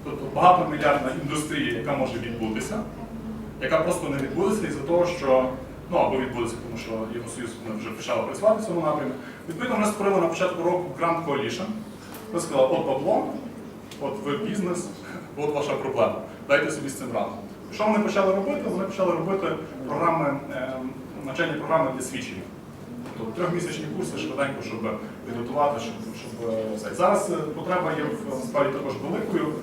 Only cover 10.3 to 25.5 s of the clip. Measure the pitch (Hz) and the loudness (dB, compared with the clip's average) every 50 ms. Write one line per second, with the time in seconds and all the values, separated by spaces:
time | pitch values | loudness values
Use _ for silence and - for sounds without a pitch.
10.3 | 170 170 185 190 180 170 165 175 - - - 151 139 - 165 170 170 165 160 151 | 2 2 2 0 2 2 2 2 2 2 0 -4 -2 0 2 2 2 0 0 0
11.3 | 135 - 117 117 120 - - - - - - - - - - - - - - - | 0 0 0 -2 -2 -4 -4 -4 -6 -6 -8 -12 -12 -14 -14 -14 -14 -14 -10 -4
12.3 | - 170 160 160 151 135 131 127 131 165 - - 107 107 143 185 220 269 - - | -2 -2 -2 2 6 6 6 6 6 4 4 2 0 2 4 4 4 4 4 0
13.3 | - - - - - - - - - - - - - - 143 135 - - - 143 | -4 -6 -8 -10 -12 -12 -12 -14 -14 -14 -14 -14 -10 -6 -4 -4 -4 -4 -2 -2
14.3 | 139 - - - - 202 180 175 175 - - - - - - - - - - - | -2 0 0 -2 0 0 0 0 0 -2 -4 -6 -10 -10 -12 -10 -10 -10 -10 -10
15.3 | - 139 147 147 147 143 - - - - - - - 117 110 101 - - - - | -6 -2 -2 0 0 0 0 0 0 0 0 0 4 4 4 4 4 -2 -6 -10
16.3 | - - - - 143 147 156 156 - - 135 - - - 131 120 113 104 101 - | -12 -12 2 4 4 6 6 2 -2 -2 -4 -6 -6 -6 -6 -2 0 0 -2 -2
17.3 | - - - - - - - - - - 214 220 214 214 196 180 - 202 190 190 | -4 -8 -10 -12 -14 -14 -12 -12 -2 2 4 4 6 6 4 4 4 6 6 6
18.3 | 190 196 196 190 196 190 - - 180 180 190 - - - 185 175 165 160 160 180 | 6 4 2 0 0 0 0 0 0 0 -2 -2 0 2 2 4 4 2 2 2
19.3 | 196 190 - - 156 - - - - - 131 123 117 113 131 - - 160 143 143 | 2 2 2 0 -2 -2 -6 -8 -10 -8 -6 -4 -2 2 4 4 4 4 4 2
20.3 | 135 135 - - 135 131 127 131 131 131 127 131 - - - - - - 143 139 | 2 0 -4 -6 -4 -4 -4 -4 -4 -4 -6 -6 -8 -8 -12 -12 -12 -10 -8 -6
21.3 | 135 165 175 165 151 151 - - 160 160 139 127 127 127 127 - - 120 - - | 0 0 0 0 0 -2 0 2 4 4 4 2 0 -2 -4 -4 -4 -6 -6 -6
22.3 | - 90 - - - - - - - - - - - - - - - - 113 113 | -8 -10 -10 -12 -14 -14 -14 -16 -14 -14 -14 -12 -12 -10 -10 -10 -8 -6 -6 -6
23.3 | - 175 175 165 175 175 165 - - 156 151 151 151 185 175 - - - - - | -2 -2 0 0 0 0 -2 -2 -4 -4 -6 -4 -4 -4 -4 -4 -4 -4 -4 -4
24.3 | - 139 139 135 135 - - - 110 110 110 110 107 104 107 104 - - - 120 | 0 0 -2 -2 -2 -6 -6 -6 -6 -4 -2 -4 -4 -4 -6 -10 -12 -12 -10 -8
25.3 | 117 117 117 123 | -6 -4 -4 -2